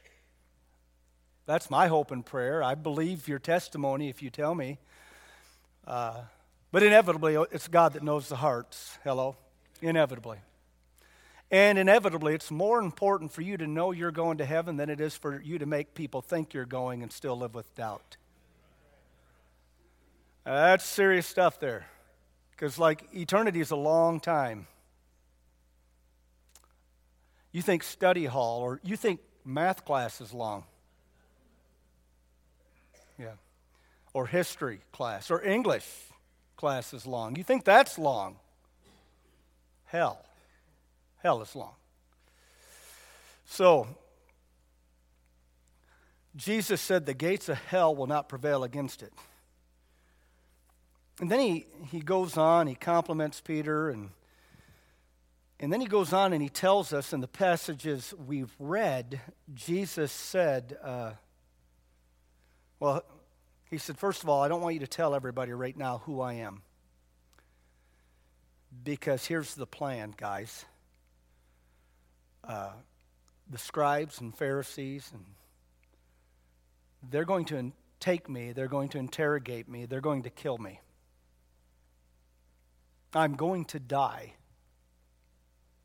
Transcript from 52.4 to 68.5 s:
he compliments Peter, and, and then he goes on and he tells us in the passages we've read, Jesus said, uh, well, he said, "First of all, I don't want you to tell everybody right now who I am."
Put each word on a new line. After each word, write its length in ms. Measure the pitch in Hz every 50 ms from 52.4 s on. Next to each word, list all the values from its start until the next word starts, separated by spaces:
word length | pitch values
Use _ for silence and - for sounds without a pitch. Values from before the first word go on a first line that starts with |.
| 156 160 170 170 160
he 80 | 139 123
compliments 680 | - - 170 170 170 165 - 160 156 151 151 - -
Peter, 500 | - - 160 151 151 156 151 151 160 156
and, 200 | 127 107 101 98 - _ _ _ _ _ _ _ - - - - - _ _ _ _ _ _ _ _ _ _ _ _ _ _ _ _ -
and 120 | 139 147
then 80 | 185 240
he 60 | 262
goes 260 | 202 208 202 185 139
on 200 | 185 196 196 190
and 100 | 175 151
he 60 | 143 139
tells 440 | - - 190 185 196 202 180 -
us 200 | 156 143 135 -
in 80 | 160 135
the 80 | 127 -
passages 840 | - - 196 180 175 165 - - 151 127 - 156 143 127 117 - 202 175 139
we've 260 | 127 147 139 131 113 - -
read, 640 | 139 147 180 214 220 165 135 127 120 120 139 131 - - - _ _ - 139
Jesus 560 | 120 - 160 170 190 196 165 - 170 151 131
said, 680 | - - - - - 185 175 151 135 127 123 123 143 -
uh, 300 | - 139 123 123 117 110 107 - - _ _ _ _ _ _ _ _ _ _ _ _ _ _ _ _ _ _ _ _ _ _ _ _ _ _ _ _ _ _ -
well, 240 | 143 143 135 135 - - - - _ _ _ _ _ _ _ _ _ _
he 80 | 165 151
said, 180 | - - 143
"First 280 | - 196 196 185 - -
of 40 | 156
all, 140 | 143 139
I 60 | 143 147
don't 120 | 170 170
want 140 | 175 170 165
you 60 | 156
to 80 | 135 -
tell 260 | - - 165 147 143
everybody 380 | 135 131 127 120 131 127 120
right 240 | 120 123 127 131 143
now 220 | 151 135 127 123 110
who 220 | - 160 143 131
I 120 | 127 123 117
am." 280 | 117 110 101 98 98 - _ _ _ _ _ _ _ _ _ _ _ _ _ _ _ _ _ _ _ _ _ _ _ _ _ _ _ _ _ _ _ _ _ _ _ _ _